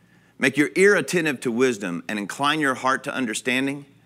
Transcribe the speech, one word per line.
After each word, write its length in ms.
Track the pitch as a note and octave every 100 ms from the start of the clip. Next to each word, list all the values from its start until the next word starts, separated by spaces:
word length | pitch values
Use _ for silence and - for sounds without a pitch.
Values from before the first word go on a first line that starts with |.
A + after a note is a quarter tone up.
| _ _ _ -
make 180 | C3+ C#3
your 140 | D3 -
ear 180 | G3 F#3+
attentive 440 | - F3 D#3 B2+
to 120 | B2+
wisdom 500 | A2+ C3 G#2 G2 F2 -
and 100 | G#2+
incline 400 | G2 - C#3+ D#3
your 140 | C#3+ B2
heart 280 | C3 C3+
to 100 | C#3+
understanding. 680 | - A#2+ G#2+ B2+ B2+ C#3 C#3+ C#3+ _